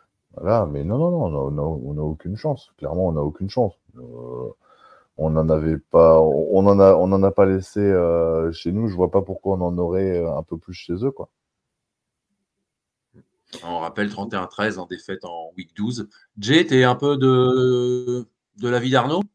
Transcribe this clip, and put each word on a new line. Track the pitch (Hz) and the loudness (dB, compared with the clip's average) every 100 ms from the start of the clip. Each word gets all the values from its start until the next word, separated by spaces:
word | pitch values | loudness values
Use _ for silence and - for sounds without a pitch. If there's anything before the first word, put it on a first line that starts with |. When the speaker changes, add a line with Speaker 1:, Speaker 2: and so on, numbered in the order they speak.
| _ _ _ | _ _ _
Speaker 1:
voilà, | - 87 117 85 | -6 0 0 0
mais | 71 | -4
non, | 78 123 | -4 -2
non, | 170 | -2
non, | 175 | -2
on | 98 | -2
a, | 71 | -4
on | 69 73 | -4 -4
a, | |
on | 73 76 65 73 | -4 -6 -8 -6
a | |
aucune | 76 78 - 107 | -6 -6 -10 -6
chance. | 156 131 _ _ | -6 -6 _ _
Clairement, | 69 85 92 | -6 -2 -2
on | |
n'a | 78 | -2
aucune | 73 - 95 | -4 -6 -6
chance. | - 107 - _ - | -2 -2 -6 _ -20
Euh, | 120 120 62 62 64 - _ _ _ _ _ - | -20 -16 -14 -12 -14 -16 _ _ _ _ _ -4
on | 78 78 | 0 2
en | 80 | 2
avait | 78 78 78 | 2 0 -2
pas, | - 82 82 80 | 2 6 8 8
on, | 80 73 76 | 4 2 0
on | 95 98 | 4 4
en | 101 | 8
a, | 95 | 8
on | 85 92 | 6 4
en | 98 | 2
a | 98 | 2
pas | 101 98 | 4 2
laissé, | 95 92 104 | 2 -4 -2
euh, | 101 92 85 85 82 80 82 | 2 2 2 2 0 0 -2
chez | 82 85 | -4 -4
nous. | 101 113 | -4 -2
Je | |
vois | 90 90 | 0 0
pas | 98 | 0
pourquoi | 95 95 98 95 | -2 -6 -4 -2
on | |
en | 87 87 | -2 -2
aurait, | 85 92 95 87 | -2 -2 -2 -2
euh, | 82 73 | -2 -6
un | |
peu | 80 82 | -8 -12
plus | - | -12
chez | 90 - 90 | -14 -10 -6
eux, | 131 | -6
quoi. | 135 80 _ _ _ _ _ _ _ _ _ _ _ _ _ _ _ _ _ _ 104 _ _ _ - | -8 -14 _ _ _ _ _ _ _ _ _ _ _ _ _ _ _ _ _ _ _ _ _ _ -16
Speaker 2:
On | 85 85 | -10 -8
rappelle | 82 104 104 | -6 -6 -6
trente | 98 104 | -6 -8
et | 101 | -8
un | 90 | -8
treize | - 107 92 | -6 -6 -6
en | 87 | -12
défaite | 90 - 95 | -14 -12 -12
en | 90 85 80 90 | -12 -14 -14 -16
week | 90 | -16
douze. | - 107 120 - _ _ 104 | -8 -8 -8 -12 _ _ -8
Jay, | 104 160 160 | 0 2 4
t'es | 131 | 4
un | 127 127 | 4 2
peu | 143 139 | 0 2
de, | 131 127 127 127 127 123 123 123 123 123 117 _ _ 101 | 2 4 2 2 0 0 -2 -4 -4 -8 -8 _ _ -8
de | 120 | -4
l'avis | 123 127 | -2 2
d'Arnaud ? | 127 127 170 202 | 2 2 -2 -6